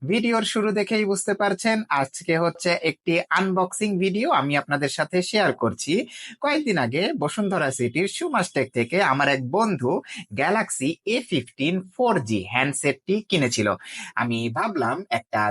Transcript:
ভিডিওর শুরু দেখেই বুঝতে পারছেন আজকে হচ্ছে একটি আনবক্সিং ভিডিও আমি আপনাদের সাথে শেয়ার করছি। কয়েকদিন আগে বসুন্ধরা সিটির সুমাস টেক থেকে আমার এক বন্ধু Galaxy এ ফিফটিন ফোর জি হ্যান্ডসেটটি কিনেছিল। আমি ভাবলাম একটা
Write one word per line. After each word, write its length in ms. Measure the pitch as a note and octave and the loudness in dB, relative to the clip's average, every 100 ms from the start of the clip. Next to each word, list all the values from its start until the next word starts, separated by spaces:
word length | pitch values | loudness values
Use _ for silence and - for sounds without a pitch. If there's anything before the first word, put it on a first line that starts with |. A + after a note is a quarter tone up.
| C3 | -2
ভিডিওর 340 | A3+ A#3 A3+ | 0 2 0
শুরু 240 | G#3+ A3+ G#3+ | 0 0 0
দেখেই 320 | G#3 G3+ A3 | 0 0 0
বুঝতে 280 | G#3 G3 - | 0 0 0
পারছেন 420 | G3+ G3+ F#3+ A3+ A3 G#3+ C#3+ | 0 0 0 0 0 0 0
আজকে 340 | C3+ - - E3 | 0 -4 0 2
হচ্ছে 320 | E3+ D#3+ F3+ E3+ | 2 0 0 2
একটি 320 | D#3+ D#3 - E3+ - E3 | 0 -2 0 0 2 2
আনবক্সিং 520 | F#3+ F#3 F3+ - G#3+ F#3+ | 2 2 0 0 -2 2
ভিডিও 300 | F#3+ G3 C#4+ | 0 0 2
আমি 200 | C4+ C3+ C#3+ | 2 2 0
আপনাদের 340 | C#3 C#3+ C#3+ - | 0 -2 -2 -2
সাথে 220 | D3+ F3+ | 0 0
শেয়ার 280 | F3+ G#3+ F3+ B2 | 0 2 2 2
করছি। 300 | A#2 A#2 - F3+ B3+ - - - | -2 -2 -2 0 -2 -10 -16 -4
কয়েকদিন 360 | C#4+ D4 D4 F3+ | 0 0 0 0
আগে 240 | A#2+ C#3 G#3 C#4+ | 0 0 0 0
বসুন্ধরা 480 | D3 - G3+ F#3 C#3+ | -2 -2 0 0 0
সিটির 380 | B2 B2 B2+ G3 | 0 -2 0 -2
সুমাস 340 | - E4+ B3 F3 | -2 -2 0 0
টেক 140 | D3 C3 | 0 0
থেকে 260 | B2 A#2 F3 | 0 0 2
আমার 260 | F#3 C3+ C#3 | 2 4 2
এক 140 | C3+ B2+ | 2 0
বন্ধু 420 | E3+ A3 E3 A#2+ G3 - B3 F3 G#2 | 0 0 0 0 0 -4 -14 -10 -2
Galaxy 520 | D3+ G#3 G#3 - C3 E3+ - | 0 0 0 -2 -4 -4 -4
এ 100 | A#3+ | -4
ফিফটিন 520 | - C#3+ A#2+ - C#3+ F#3 F#3 | -2 -4 -4 -4 -2 0 -4
ফোর 240 | - B3 F#3+ | -2 2 2
জি 160 | A2 G#2+ F#2+ | 0 -2 0
হ্যান্ডসেটটি 640 | A#2+ C3+ C3+ C#3+ C3 - G#3 G#3+ | -2 0 0 -2 -2 -2 -2 0
কিনেছিল। 400 | F#3 B2+ A#2 G#2 F#2 - - - - | 0 2 2 0 0 -6 -14 -8 -4
আমি 160 | A#2+ A#2 A#2 A#2 | -2 -2 -2 -2
ভাবলাম 400 | A3 F3+ A#2 D3 G3+ A#2 | -4 -2 -2 -2 -4 -6
একটা 240 | - A2 G#2+ | -2 -2 0